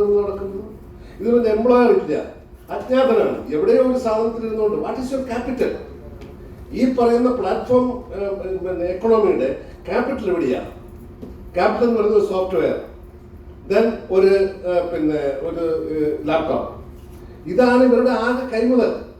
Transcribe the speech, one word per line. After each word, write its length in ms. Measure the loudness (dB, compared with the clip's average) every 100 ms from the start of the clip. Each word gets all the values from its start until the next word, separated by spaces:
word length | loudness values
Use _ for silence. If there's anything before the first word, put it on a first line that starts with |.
തമ്മിൽ 160 | 2 2
നടക്കുന്നത്. 420 | 0 -4 -8 -10 -12 -16 -20 -20 -18 -6
ഇതിനൊരു 280 | 2 2 4
എംപ്ലോയർ 360 | 2 4 6 6 4
ഇല്ല, 140 | 0 -4 -6 -14 -20 -20 -12
അജ്ഞാതനാണ്, 640 | -10 0 2 4 4 2 -2 -4 0
എവിടെയോ 260 | 4 4 4
ഒരു 100 | 2 0
സാധനത്തിൽ 380 | 0 0 -4 -6
ഇരുന്നുകൊണ്ട്. 320 | -2 0 0
What 120 | -4 -6
is 60 | -4
your 120 | -6 -4
capital? 400 | -6 -6 -2 -2 -4 -12 -16 -18 -18 -18 -18 -18 -18 -12 -2
ഈ 40 | 0 2
പറയുന്ന 320 | 4 4 2 0
പ്ലാറ്റ്ഫോം, 460 | -2 -4 2 2 2 -2 -8 -6
ഏ, 20 | -6 -6 -6 -6
പിന്നെ 220 | -6 -4 -4
എക്കണോമിയുടെ 540 | -2 2 4 4 2 -2 -4 -10 -16 -4
ക്യാപിറ്റൽ 420 | -2 -2 -4 -2
എവിടെയാ? 300 | -2 0 -2 -6 -14 -18 -18 -18 -18 -16 -16 -8 0
ക്യാപിറ്റൽ 280 | 0 2 2
എന്ന് 100 | 2
പറയുന്നത് 220 | 2 2
ഒരു 80 | 2
സോഫ്റ്റ്വെയർ, 440 | 0 0 0 0 -2 -8 -16 -20 -20 -20 -20 -20 -18 0
then 160 | 2 2 0 0 4
ഒരു, 160 | 6 4 2 -2 -2
ഏ, 20 | 0 0
പിന്നെ 280 | 0 0 0 -2 -4 -6
ഒരു, 160 | -4 -2 -2 -4
ഏ, 40 | -2 -2 -2 -2
ലാപ്ടോപ്പ്. 400 | -2 0 -4 -4 -10 -16 -18 -20 -20 -20 -14 -2
ഇതാണ് 300 | 2 4 6 6
ഇവരുടെ 260 | 6 4 2 0
ആകെ 180 | -2 -2
കൈമുതൽ. 400 | 0 2 4 2 -2 -10